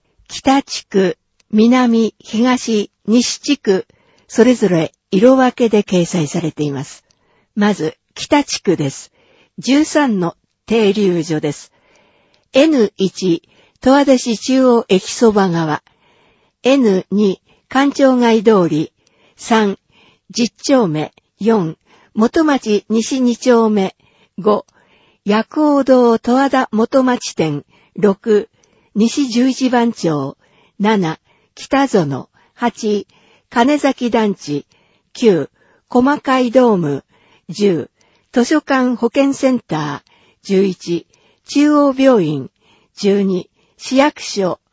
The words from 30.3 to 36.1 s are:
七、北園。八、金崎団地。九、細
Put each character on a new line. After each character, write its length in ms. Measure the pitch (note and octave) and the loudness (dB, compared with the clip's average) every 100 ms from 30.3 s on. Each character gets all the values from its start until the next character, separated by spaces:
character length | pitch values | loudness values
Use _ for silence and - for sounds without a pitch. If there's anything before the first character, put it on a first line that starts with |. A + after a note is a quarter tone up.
| - _ _ _ - | -12 _ _ _ -4
七、 420 | G3+ G#3 E3 D#3 _ _ _ | 0 0 -2 -6 _ _ _
北 320 | - - C#4 C4+ | -20 -4 -2 0
園。 420 | G3+ D3 C3 - _ _ | 0 0 -6 -12 _ _
八、 520 | _ A#3+ - G#3+ G#3 - _ _ _ _ | _ -6 -4 -4 -4 -6 _ _ _ _
金 300 | A#3+ B3 D4 | -2 0 0
崎 320 | C#4 - A#3+ | -2 -2 -2
団 240 | A#3 G#3+ | 0 -2
地。 320 | F3 - C#3+ - _ _ _ _ | -4 -8 -8 -10 _ _ _ _
九、 380 | - A#3 E3 C3+ _ _ _ _ | 0 2 2 -2 _ _ _ _
細 320 | B3 C4 | 0 0